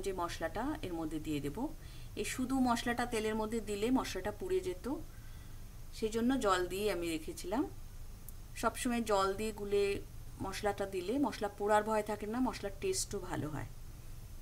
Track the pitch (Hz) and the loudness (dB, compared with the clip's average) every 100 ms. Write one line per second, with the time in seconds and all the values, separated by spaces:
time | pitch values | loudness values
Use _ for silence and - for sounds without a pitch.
0 | 196 185 170 - 165 202 262 302 190 165 | -2 -2 -2 -2 -2 0 -2 -2 -4 -2
1 | 156 156 156 147 139 214 294 - - - | -2 -2 -2 0 0 -2 -4 -4 -10 -10
2 | - - 214 - 254 269 254 233 247 240 | -8 -4 -4 -2 0 4 4 4 2 0
3 | 240 226 214 220 220 226 208 202 226 262 | 2 2 2 0 0 -2 -2 0 4 4
4 | - 185 202 208 185 185 185 175 240 302 | 2 -2 -2 -4 0 2 2 -4 -2 -4
5 | - - - - - - - - - - | -4 -10 -10 -10 -10 -10 -10 -10 -10 -2
6 | 220 226 240 269 208 180 175 190 208 175 | 0 4 4 6 6 6 4 2 2 2
7 | 170 156 180 170 175 226 392 - - - | 0 -2 -4 -6 0 0 0 -4 -10 -8
8 | - - - - - - 233 - 254 240 | -10 -10 -10 -10 -10 -2 0 0 0 0
9 | 214 196 196 196 220 214 202 202 202 202 | 4 4 4 2 -2 -2 2 4 4 2
10 | - - - - 190 190 208 202 196 190 | -4 -10 -10 -6 -6 0 0 0 -2 -2
11 | 180 269 254 - 202 - 208 214 208 214 | 0 2 2 2 -4 0 4 6 6 2
12 | 214 208 208 233 254 185 202 - 190 190 | 2 -2 -2 2 2 0 -4 -2 0 0
13 | - 202 180 139 147 151 - - - - | 0 -4 -2 -2 -2 -4 -6 -8 -10 -10
14 | - - - - | -10 -10 -10 -10